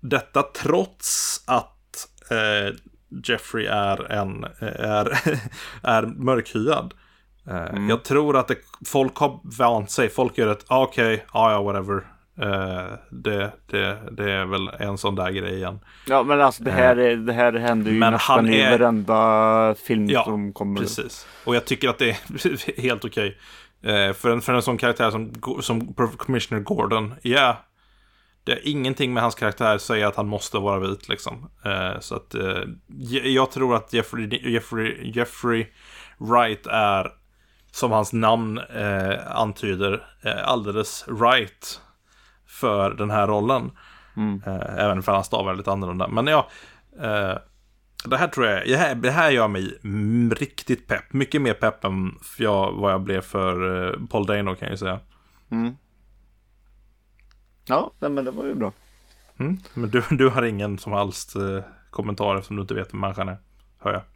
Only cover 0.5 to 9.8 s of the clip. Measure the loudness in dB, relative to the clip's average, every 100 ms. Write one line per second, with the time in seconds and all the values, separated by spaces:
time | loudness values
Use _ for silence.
0.5 | -2 2 2 0 _ -4 -2 -2 -6 0
1.5 | 0 0 _ _ -16 -16 _ -4 0 2
2.5 | 0 -2 -6 -16 _ _ -12 -2 -2 -2
3.5 | -4 -2 0 0 -2 -2 -4 -4 -6 -10
4.5 | -8 -10 -6 -2 0 0 0 0 -2 -4
5.5 | -14 -16 -8 2 2 2 -2 0 0 0
6.5 | -2 0 0 -2 -12 _ _ _ _ -10
7.5 | -8 -6 -4 0 -2 2 2 4 2 2
8.5 | -2 -4 -16 -2 0 0 2 -2 -2 -14
9.5 | 2 4 4